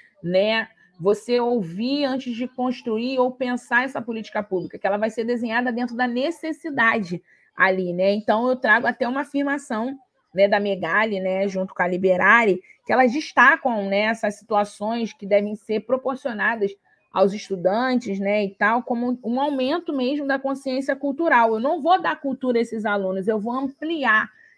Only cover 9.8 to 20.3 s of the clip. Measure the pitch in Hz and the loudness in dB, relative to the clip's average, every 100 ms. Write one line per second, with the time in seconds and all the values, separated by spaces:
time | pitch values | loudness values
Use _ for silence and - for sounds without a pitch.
9.8 | 247 277 _ _ _ 180 202 208 208 190 | -4 -8 _ _ _ 2 4 4 0 -2
10.8 | 165 196 220 190 185 190 196 185 190 - | 0 0 0 -2 -2 -2 -2 -2 -6 -2
11.8 | 180 180 190 180 190 233 220 180 _ _ | -2 2 2 4 6 6 6 0 _ _
12.8 | - 226 254 285 - 277 254 320 262 220 | 0 4 4 2 -2 6 6 6 0 -2
13.8 | 196 196 220 220 214 208 - 208 208 - | 0 0 0 0 -4 -6 -2 0 0 -4
14.8 | 208 233 220 - 196 202 208 214 - 214 | -6 -4 -6 -6 2 2 2 -8 -4 -4
15.8 | 208 262 262 262 269 208 202 233 196 - | -2 -2 -2 -6 -6 -2 0 0 -2 -4
16.8 | _ _ _ 185 196 208 - 190 165 214 | _ _ _ 2 2 2 -8 -2 0 0
17.8 | 254 247 226 196 196 214 196 - 208 240 | 0 0 -2 -4 0 0 -2 0 0 0
18.8 | - 240 247 247 233 247 294 269 254 349 | -2 -4 -2 -4 -4 -2 -2 -2 -2 -2
19.8 | 339 277 254 294 277 | -4 -2 -2 -2 -2